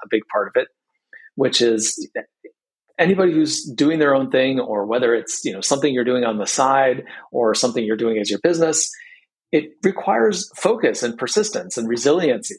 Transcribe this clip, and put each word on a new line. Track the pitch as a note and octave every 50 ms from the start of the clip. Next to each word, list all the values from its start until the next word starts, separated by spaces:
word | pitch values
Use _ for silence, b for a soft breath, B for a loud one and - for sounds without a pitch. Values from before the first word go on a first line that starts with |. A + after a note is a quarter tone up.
a | - -
big | A2+ G#2+ - -
part | - G#2+ G2 G2
of | - B2+
it, | - - _ _ _ _ _ _ _ _ B B B B B
which | C#3 C3 B2 - -
is | A#2+ A#2 A2+ G#2+ G#2+ - - G#2+ G2 - - - - - _ _ - - _ _ _ _ _ _ _ _ _ -
anybody | F#3 F#3 G3 F#3 F#3+ F3+
who's | D#3 D#3+ D#3 C#3+ - - -
doing | - A#2 B2+ C#3+ D3+ E3 D#3
their | D3 C#3+ C#3
own | C3+ C3 -
thing, | - C3 C3 C3 C3 B2+
or | A#2 A#2 G#2+ G#2 G2+
whether | G#2+ A#2 B2 B2+ A#2 A#2+
it's, | A2 - - - - -
you | C3+
know, | F#2+ F#2+
something | - - C#3+ C#3 D3 D3
you're | B2+ B2+ A#2+
doing | B2 B2+ B2+ A#2+
on | A#2 A2 G#2
the | G2
side | - - C#3+ C3 C3+ C3+ C3+ C3+ C3 B2+ C#3 - B B B B B
or | B B2+ A#2 A2 G#2+
something | - - A#2+ A2 B2+ A2+
you're | G#2+ A2
doing | G#2+ A#2+ A2+ A2 G#2+
as | - -
your | G2+ -
business, | - E3+ E3+ E3 E3 D#3+ D3+ - - - - B B B B B B B B _ _ _
it | - D3+ D3+ - - _
requires | - F#3 F#3 - - G3 G#3 A3+ A3+ G#3+ G3 F3+ - - -
focus | - - F#3 A3+ A3 - B2 G#2+ -
and | B2 A#2 A#2 -
persistence | C3 A#2+ - G#3 G#3 G#3 - G#2 F2+ F#2+ -
and | B2 A2+ A2
resiliency. | A#2+ A#2 A2+ C#3+ D#3 F#3 F3 C#3 A#2+ G#2 - - G2